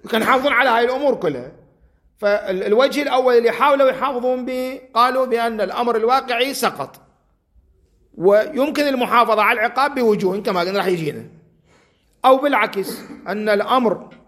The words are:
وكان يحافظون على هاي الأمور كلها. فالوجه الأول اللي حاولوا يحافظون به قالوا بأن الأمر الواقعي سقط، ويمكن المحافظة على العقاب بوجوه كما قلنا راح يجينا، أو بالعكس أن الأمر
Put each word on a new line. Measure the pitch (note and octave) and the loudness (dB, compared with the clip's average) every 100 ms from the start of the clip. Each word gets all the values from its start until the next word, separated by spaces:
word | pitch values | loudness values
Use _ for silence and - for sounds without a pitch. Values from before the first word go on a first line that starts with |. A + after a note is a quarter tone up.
| - | -6
وكان | A3+ | -2
يحافظون | A3 B3+ C4+ | 0 0 2
على | A#3+ C4 | 2 2
هاي | A#3 A#3+ | 2 0
الأمور | B3+ C#4+ A#3 | 0 -2 0
كلها. | F3 C3 B2+ - _ _ _ _ _ _ | -2 -4 -10 -18 _ _ _ _ _ _
فالوجه | G#3 G3+ - F#3+ F#3+ G#3 C#4 C4 | -2 -2 -2 -4 0 2 2 0
الأول | C#4 B3+ B3+ A#3+ | 0 2 4 4
اللي | A#3 | 4
حاولوا | A3 C#4 C#4 C4+ | 2 2 4 2
يحافظون | - C4 B3 B3 B3+ B3+ | 2 -4 -2 -2 -2 -4
به | B3+ B3+ C#4 - | -6 -6 -10 -6
قالوا | A#3+ B3 B3+ B3+ | 0 0 0 0
بأن | A#3 A#3 A3 | 0 -2 -2
الأمر | F#3+ - A#3+ A3+ | -4 -2 -2 0
الواقعي | A3+ C4 B3+ A#3 C4 | 2 0 0 -2 -2
سقط، | C4+ G#3+ - C3+ - _ _ _ _ _ _ _ _ _ _ _ - | -2 -4 -4 -10 -14 _ _ _ _ _ _ _ _ _ _ _ -2
ويمكن | F3 G3+ G#3+ - C#4+ C#4+ D4 | 2 4 2 -2 -2 0 -2
المحافظة | C4 B3 A3+ A3+ G#3+ | -2 0 2 2 2
على | G#3 A#3+ | 2 0
العقاب | A#3 A#3+ C#4+ C#4 | -2 0 -2 0
بوجوه | A#3 G#3 F#3 F#3+ | 0 2 0 -2
كما | G#3+ F#3 | -4 -2
قلنا | F3 G3 | -2 -2
راح | F#3 | -2
يجينا، | F3+ D#3 A#2 A2+ - _ _ _ _ _ _ _ _ C4 | -2 -4 -8 -14 -20 _ _ _ _ _ _ _ _ 4
أو | C4+ | 4
بالعكس | C#4+ B3+ G#3+ G3 F#3+ - - - - | 4 0 0 -2 -6 -10 -14 -16 -10
أن | G3+ G#3+ | -6 -2
الأمر | G#3 G#3 B3 A#3 F3 - - | 0 2 2 2 -2 -8 -20